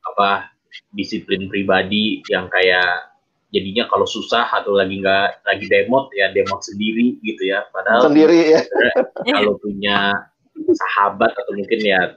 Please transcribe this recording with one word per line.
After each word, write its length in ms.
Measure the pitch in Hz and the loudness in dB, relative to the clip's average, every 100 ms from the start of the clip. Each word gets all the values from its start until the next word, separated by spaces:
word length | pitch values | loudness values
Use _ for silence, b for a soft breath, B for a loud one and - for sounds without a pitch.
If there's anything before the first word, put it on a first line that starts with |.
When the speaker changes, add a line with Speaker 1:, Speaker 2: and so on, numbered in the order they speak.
| - | -8
Speaker 1:
apa, 400 | - 101 98 - _ _ B _ | 0 0 0 -4 _ _ B _
disiplin 560 | 101 95 104 - 95 95 | -10 -8 -8 -4 -4 -2
pribadi 720 | 101 98 95 95 104 107 - - | -4 0 0 2 0 0 -4 -2
yang 240 | 95 90 | -4 0
kayak 640 | 92 92 90 90 90 - _ _ _ _ | 2 4 4 0 -2 -8 _ _ _ _
jadinya 400 | 101 95 107 113 | -4 -2 -4 -2
kalau 160 | 101 | -2
susah 400 | 98 107 - 117 117 | -2 -8 -4 -2 -2
atau 240 | 104 104 98 | -4 0 0
lagi 240 | 95 95 | 0 -2
nggak, 480 | 95 98 101 - 101 | 0 0 0 -4 -4
lagi 160 | 98 | -4
demot 480 | 98 101 104 131 135 | 0 0 2 0 0
ya, 160 | 101 95 98 | -4 0 0
demot 240 | 98 107 | 0 -4
sendiri 560 | - 101 107 110 123 - | -10 -6 -4 0 0 0
gitu 160 | 107 107 95 | -8 -4 -2
ya. 160 | 98 - | -2 -4
Padahal 320 | 98 104 117 | -6 0 4
Speaker 2:
Sendiri, 480 | 147 147 160 170 160 | 6 6 6 6 6
ya. 80 | 156 | 4
Speaker 1:
sebenarnya 420 | - - 123 254 - - | 2 0 2 0 -2 -6
Speaker 3:
Iya. 100 | 185 104 | -2 0
Speaker 1:
kalau 140 | 104 - | 0 -2
punya 400 | 104 98 101 101 101 101 - _ _ - - - | -6 -4 0 0 0 -2 -6 _ _ -8 -2 0
sahabat 560 | - 101 101 101 113 | 0 2 0 2 0
atau 200 | - - 101 | 0 -8 -8
mungkin 240 | 95 110 | -4 -2
ya 200 | 104 92 87 | 2 2 0